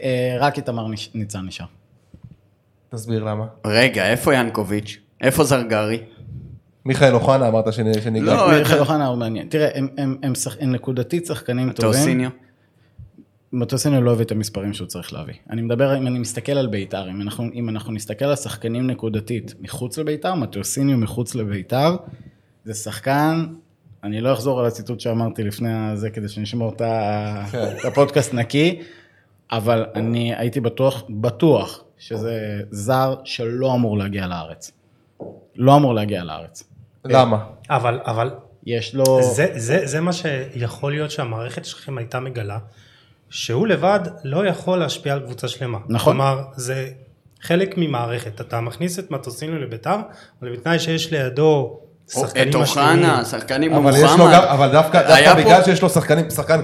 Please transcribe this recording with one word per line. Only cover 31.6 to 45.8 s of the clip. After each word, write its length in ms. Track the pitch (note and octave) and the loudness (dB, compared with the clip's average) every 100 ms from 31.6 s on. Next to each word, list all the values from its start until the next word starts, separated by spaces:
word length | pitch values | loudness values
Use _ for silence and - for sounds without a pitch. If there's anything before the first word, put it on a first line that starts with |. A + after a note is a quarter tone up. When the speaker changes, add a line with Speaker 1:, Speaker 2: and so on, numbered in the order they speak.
| F#2+ - _ _ | 0 -12 _ _
Speaker 1:
שזה 640 | - A2 A2+ A2+ G#2+ G#2 G#2 | -12 -8 -6 -8 -8 -10 -10
זר 440 | G#2+ G#2 C3 C3 C3 | -8 -2 0 0 -4
שלא 500 | - - A#2 B2 C3 B2 | -8 -6 -4 -2 0 2
אמור 220 | A#2 G#2 | 2 0
להגיע 300 | G2 G2+ F2+ | -2 -4 -6
לארץ. 440 | F2 D#2+ E2+ - _ _ _ _ - - - _ - | -8 -10 -16 -20 _ _ _ _ -20 -20 -20 _ 2
לא 200 | B2+ C#3+ | 6 6
אמור 200 | C#3 A2+ | 6 0
להגיע 280 | G#2 F#2+ | -2 -6
לארץ. 400 | F2 D#2+ E2 - - - - _ C3 | -8 -12 -14 -20 -20 -20 -20 _ 2
Speaker 2:
למה? 400 | C3 A#2+ G#2 - - - | 4 6 2 -4 -14 -4
Speaker 4:
אבל, 300 | C#3 A#2+ A#2+ - | 0 0 -2 -2
אבל 240 | A2+ B2 C3 - _ - | -2 -4 -6 -20 _ -6
Speaker 1:
יש 300 | A#2 A2 C3+ | -6 -4 2
לו 240 | C3 C3 | 4 6
Speaker 4:
זה, 260 | B2+ A#2+ - B2+ | 4 2 0 -2
זה, 260 | A#2 E3+ C3+ | 0 0 0
זה 160 | D3+ | -2
מה 100 | F3 | -2
שיכול 800 | E3+ D#3+ C3+ C3+ A#2+ A#2 - C#3+ | -4 -4 -6 -8 -6 -6 -6 -6
להיות 200 | D3 D3+ | -4 -6
שהמערכת 540 | - B2 A2+ A#2+ F3 E3 | -6 -6 -6 -8 -10 -14
שלכם 320 | - - C3 | -16 -12 -10
הייתה 220 | A#2 B2+ | -8 -8
מגלה, 380 | C3+ A#2+ G2+ G#2+ G#2 _ _ _ _ _ _ | -8 -8 -8 -10 -12 _ _ _ _ _ _
שהוא 380 | - - A#2+ A3 | -12 -4 -2 0
לבד 320 | E3+ F3 G3+ F3 - | 2 2 0 -2 -10
לא 240 | C3+ D3+ G3+ | -6 -2 -2
יכול 300 | E3 - F3+ | -2 -2 -2
להשפיע 340 | D3+ - C#3+ | -2 -4 -4
על 60 | C#3 | -4
קבוצה 280 | B2 B2 B2 | -6 -10 -8
שלמה. 320 | - B2+ G#2 | -8 -8 -8